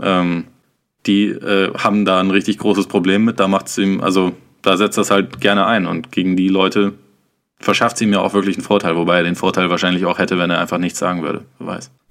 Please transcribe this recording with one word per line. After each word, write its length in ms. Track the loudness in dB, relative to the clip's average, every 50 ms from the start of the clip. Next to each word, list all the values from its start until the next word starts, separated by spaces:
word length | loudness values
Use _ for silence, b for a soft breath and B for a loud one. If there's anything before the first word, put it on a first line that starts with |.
| -2
ähm, 420 | 0 0 0 0 0 -2 -4 -6 -8 _ _ _ _ _ _ _ _ _ _ -2
die, 200 | 0 2 2 2
äh, 460 | 0 -2 -4 -4 0 0 2 2 0 -2
haben 280 | -2 -2 0 2 2 2
da 160 | 2 2 2
ein 100 | 2 2
richtig 280 | 2 0 0 0 -2 -2
großes 280 | 0 0 0 0 0
Problem 380 | 0 0 0 0 2 2 2 2
mit, 140 | 0 0 0
da 100 | 0 2
macht's 280 | 0 0 -2 -4 -4 -2
ihm, 220 | 0 0 0 0
also 320 | -2 0 2 2 2 0 -2 -6 -12 _ _ _ 0
da 140 | 0 2
setzt 220 | 2 2 0 0 0
das 120 | 0 2
halt 300 | 2 2 2 0 -4 -2
gerne 260 | 0 2 2 2 2
ein. 200 | 2 2 0 0
Und 240 | -2 -4 -6 -8 -6
gegen 260 | -4 -2 0 0 2
die 120 | 2 2 2
Leute 460 | 2 2 2 2 2 2 0 0 -2 -6 _ _ _ _ _ _ _ _ _ _ _ _
verschafft's 420 | -2 -2 0 0 0 -2 0 0
ihm 120 | 0 2 2
ja 80 | 2
auch 140 | 0 0 0
wirklich 220 | 0 0 0 -2
einen 80 | -4 -2
Vorteil, 320 | 0 0 0 0 0 0
wobei 220 | 0 0 2 2 2
er 40 | 2
den 100 | 0 -2
Vorteil 360 | -2 -2 -2 0 0 0 0
wahrscheinlich 340 | 0 0 0 0 0 0 0
auch 120 | -2 0 -2
hätte, 200 | -2 0 0 0
wenn 120 | 0 0
er 80 | 0 -2
einfach 200 | -2 -2 -4 -4
nichts 200 | -4 -4 -4 -4
sagen 240 | -4 -4 -4 -4 -4
würde. 200 | -6 -6 -8 -10 -16 _ -16
Wer 80 | -12 -12
weiß. 220 | -12 -12 -14 -16 _ _ _ _